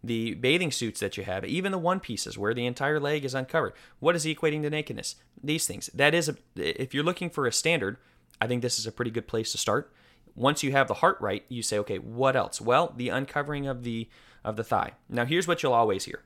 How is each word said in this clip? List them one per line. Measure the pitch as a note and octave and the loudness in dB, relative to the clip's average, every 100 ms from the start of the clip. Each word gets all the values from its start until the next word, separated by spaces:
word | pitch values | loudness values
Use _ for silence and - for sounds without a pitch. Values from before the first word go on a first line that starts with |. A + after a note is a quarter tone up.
the | - A#2 A2+ | -2 -2 -2
bathing | G2+ B2+ E3+ F3 | 0 2 4 2
suits | - A2+ - | -2 -4 -2
that | G2 - | -4 -4
you | |
have, | F#2+ F#2 | -6 -4
even | F#2+ D#3+ F#3+ | -2 -2 -2
the | F#3+ | 0
one | E3 F#3+ | 0 -2
pieces | - G#2 - G2+ | -4 -6 -6 -2
where | G2+ | -2
the | A#2+ | 0
entire | B2 B2 C#3 D3+ | -2 -2 0 0
leg | C#3+ D3+ | 0 -2
is | C3+ | -2
uncovered. | C3 C3 E3 A#2+ - - - | -4 -2 -2 -2 -6 -20 0
What | D3+ F3 | 2 2
is | |
he | D#3 | 0
equating | D3+ D#3+ D3+ | 0 0 0
to | D3 | -2
nakedness? | D3+ D3+ - - - _ - | -4 -4 -8 -8 -12 _ -10
These | C#3 D#3 - | -2 0 0
things. | G#2+ - | -4 -8
That | - C#3+ | 4 6
is, | E3 D#3 | 6 2
a, | - _ - | -4 _ -4
if | D#2 - C3 | -2 -2 -2
you're | C3+ | 0
looking | D#3 F3+ F3 | 0 0 -4
for | - B2+ | 0 0
a | |
standard, | - D#3+ E3 G2 B2 _ _ _ - | 2 2 2 0 -4 _ _ _ -2
I | A2+ | 0
think | B2 | 2
this | B2 - | 0 -2
is | A2 | -4
a | |
pretty | - A#2 | -4 -4
good | A2+ - | -4 -4
place | A2+ A2 | -4 -2
to | - | -2
start. | - A2+ - _ _ _ _ | 0 0 -2 _ _ _ _
Once | - C3 D3 | 0 2 2
you | C#3 | 2
have | C#3 C3+ | 2 2
the | |
heart | - E3+ F#3+ | 4 4 4
right, | G#2 G2 - | -2 -4 -6
you | B2 | -6
say, | A2 G#2 | -2 -2
"Okay, | G2+ G2 | 0 -4
what | A2+ A#2 C3 | -6 2 2
else?" | C3 - - | 2 0 -2
Well, | G#2+ C3 E3+ A#2+ | 2 4 2 -2
the | B2 | -2
uncovering | A#2+ C#3 D3 C#3+ C#3+ C#3 | -2 -2 -4 -4 -4 -4
of | B2 | -6
the, | A#2+ A2+ A2+ - - - | -4 -6 -6 -14 -20 -10
of | - A2 | -6 -6
the | |
thigh. | A2 G#2 - - _ | 0 0 0 -8 _
Now, | A#2+ B2 | -2 2
here's | E3 F3 | 2 2
what | E3+ | 2
you'll | C#3 | 4
always | A#2 A2 F#2+ - | 6 6 2 -2
hear. | - | -10